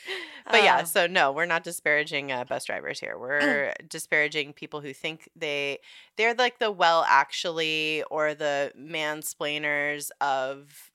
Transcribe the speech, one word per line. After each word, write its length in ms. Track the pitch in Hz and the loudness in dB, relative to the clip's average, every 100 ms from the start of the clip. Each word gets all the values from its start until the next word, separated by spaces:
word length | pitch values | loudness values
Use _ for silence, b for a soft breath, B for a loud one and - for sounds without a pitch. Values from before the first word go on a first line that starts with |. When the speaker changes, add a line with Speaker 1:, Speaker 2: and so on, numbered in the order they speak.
| B 381 330 B - | B -12 -12 B 2
Speaker 1:
But 140 | 226 | 6
yeah, 140 | 190 131 | 6 6
Speaker 2:
Um, 60 | 165 | 4
Speaker 1:
so 220 | 202 170 | 2 2
no, 240 | 185 143 | 4 4
we're 160 | 139 175 | 4 0
not 160 | 165 | 0
disparaging, 680 | 170 - 151 147 151 151 139 | -2 -4 0 2 0 -4 -4
uh, 120 | 127 | -4
bus 220 | 123 127 - | -4 -6 -4
drivers 340 | 92 71 - | -6 -6 -8
here. 180 | - - | -8 -10
We're 560 | 123 147 143 143 131 - | -4 0 2 0 -2 -6
Speaker 2:
<clears throat> 80 | 165 | -10
Speaker 1:
disparaging 640 | 160 - 156 151 156 143 | -14 -2 0 0 -2 -6
people 260 | 147 151 151 | -10 -12 -10
who 140 | 143 | -12
think 340 | 131 160 160 - _ | -10 -10 -10 -14 _
they, 440 | 160 143 143 139 B B B - | -4 -2 -4 -6 B B B -2
they're, 180 | 226 233 | 0 2
like, 240 | 247 247 | 0 0
the 100 | 226 | -4
well 340 | 185 170 165 - | 4 4 6 6
actually 960 | 135 147 - 180 165 160 156 156 156 - | 4 4 -2 -6 -2 -2 0 -2 -2 -4
or 240 | 151 151 151 | -2 -2 0
the 360 | 151 143 139 - | -2 0 -2 -6
mansplainers 1300 | 147 165 151 151 151 - 151 147 151 147 147 147 143 - | -10 -6 -4 -4 -8 -6 -6 -2 -2 0 -2 -4 -8 -4
of 680 | 139 135 131 139 143 147 - | -2 0 -2 -6 -14 -20 -20